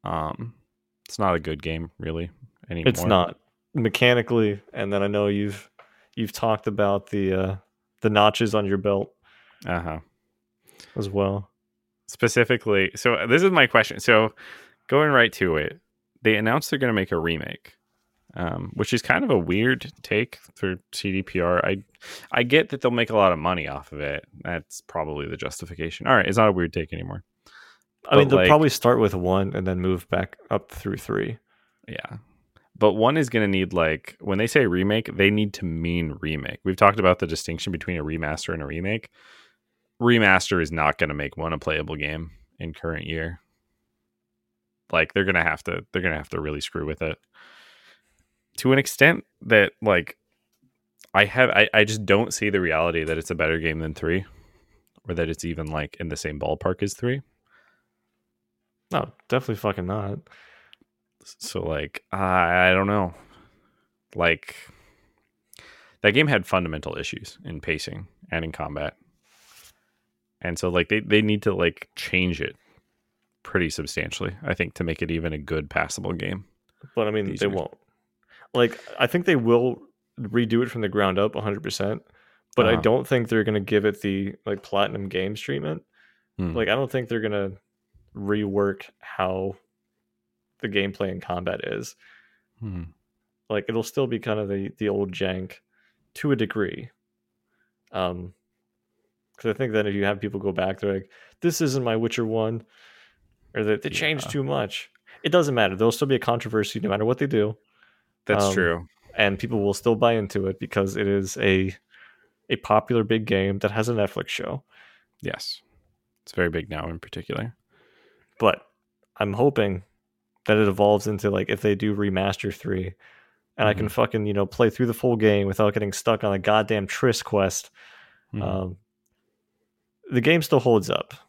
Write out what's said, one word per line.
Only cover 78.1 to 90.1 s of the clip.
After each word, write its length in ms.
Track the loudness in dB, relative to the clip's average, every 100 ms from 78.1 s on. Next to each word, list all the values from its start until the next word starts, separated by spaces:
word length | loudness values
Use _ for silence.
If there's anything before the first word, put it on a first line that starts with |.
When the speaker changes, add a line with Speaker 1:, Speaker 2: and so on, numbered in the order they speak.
| _ _ -20 -6
Speaker 2:
Like, 260 | 0 0 0 -16 -2
I 80 | 0
think 180 | 2 2
they 100 | 2
will 460 | 4 4 4 -4 -14 _ _ -12
redo 420 | -2 -2 2 2
it 80 | 0
from 120 | -2
the 60 | -2
ground 300 | 2 2 2
up 160 | 0
a 60 | 0
hundred 220 | -4 -4
percent, 400 | -6 -4 -4 -4 _ _ _ _ _
but 120 | 2 4
I 80 |
Speaker 1:
Uh-huh. 80 | 4
Speaker 2:
don't 240 | 4 2 2
think 220 | -2 2
they're 140 | 2
gonna 140 | 2 0
give 240 | 2 2
it 160 | 2 0
the, 320 | -4 -2 -4 -8 -8
like, 160 | -8
Platinum 460 | -2 0 0 -2 -6
Games 320 | -4 -4 -6
treatment. 420 | -8 -6 -6 -8 _ _ _ _ _ -6
Speaker 1:
Hmm. 160 | -4
Speaker 2:
Like, 140 | -2 0
I 60 |
don't 160 | 0 0
think 180 | -4 -4
they're 120 | -4
gonna 320 | -2 -2 -4 -8 _ _ _ _ _
rework 760 | -10 -2 -2 0 0 0 -2 -14 _
how 560 | -12 -4 -2 -2 -6 -8 _ _ _ _ _